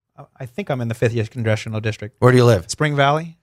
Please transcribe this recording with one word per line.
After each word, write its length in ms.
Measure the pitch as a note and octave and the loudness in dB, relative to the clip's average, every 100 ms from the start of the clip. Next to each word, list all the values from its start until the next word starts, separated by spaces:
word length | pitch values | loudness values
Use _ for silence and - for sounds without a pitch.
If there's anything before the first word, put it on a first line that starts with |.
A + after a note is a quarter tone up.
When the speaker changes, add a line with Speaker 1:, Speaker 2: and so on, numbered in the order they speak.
| _ - C#3+ - | _ -20 -20 -18
Speaker 1:
I 80 | B2+ | -14
think 220 | - G3 | -10 -6
I'm 100 | C3 | -4
in 80 | A#2 | -4
the 60 | |
fiftieth 360 | A2+ A#2+ A2+ G#2+ | -2 -2 0 -4
congressional 500 | B2 A2+ G#2+ - A2 | -4 -2 -2 -4 -6
district. 360 | G#2+ G#2+ G#2 - | -6 -6 -10 0
Speaker 2:
Where 140 | B2 | 4
do 60 | B2+ | 6
you 60 | |
live? 240 | A#2+ G#2 E2 | 6 4 0
Speaker 1:
Spring 260 | - D3+ C#3+ | -4 -2 0
Valley. 400 | C#3 D3+ E3 E3 | 2 0 -4 -14